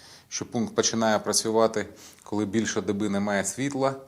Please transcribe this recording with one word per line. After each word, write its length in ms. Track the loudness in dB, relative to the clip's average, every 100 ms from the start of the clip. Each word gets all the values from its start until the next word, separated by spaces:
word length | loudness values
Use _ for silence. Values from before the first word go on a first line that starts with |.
| -20 -20 -10
що 160 | -8 -4
пункт 300 | -2 -2 0
починає 440 | 0 2 2 2
працювати, 680 | 2 0 2 4 4 2 -6 -10 -20 -20
коли 220 | -6 -2 0
більше 360 | 0 0 -2
доби 280 | -2 0 0
немає 360 | 0 0 0 0
світла. 500 | -2 -4 0 0 -2